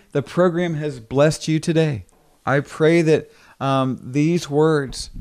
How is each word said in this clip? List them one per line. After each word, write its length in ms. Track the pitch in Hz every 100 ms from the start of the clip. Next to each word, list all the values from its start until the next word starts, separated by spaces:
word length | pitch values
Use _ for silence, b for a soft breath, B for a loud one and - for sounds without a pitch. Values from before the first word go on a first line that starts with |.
| B
the 100 | 143
program 540 | - 175 180 165 175 151
has 240 | 151 127
blessed 480 | 113 131 156 151 -
you 120 | 156
today. 460 | 170 160 156 113 - _ _ _ -
I 140 | 139
pray 420 | 139 - 156 170
that, 300 | 160 151 - B B B
um, 400 | 135 135 131 120
these 480 | - 139 156 170 143
words 600 | 143 160 151 131 - - -